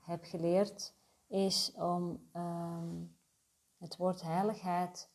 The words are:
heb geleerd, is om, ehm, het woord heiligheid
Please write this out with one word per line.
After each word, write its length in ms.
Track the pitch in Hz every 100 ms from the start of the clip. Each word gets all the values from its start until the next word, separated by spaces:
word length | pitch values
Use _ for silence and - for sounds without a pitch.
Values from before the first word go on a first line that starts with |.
heb 240 | - 170
geleerd, 680 | - 175 165 175 208 - - _ _ _ _
is 460 | 196 190 - - -
om, 520 | 170 175 175 165 -
ehm, 720 | 170 175 170 170 170 170 170 170 - _ _ _ _ _ _
het 180 | 170 -
woord 260 | 180 180
heiligheid 880 | 170 165 208 214 180 175 180 - -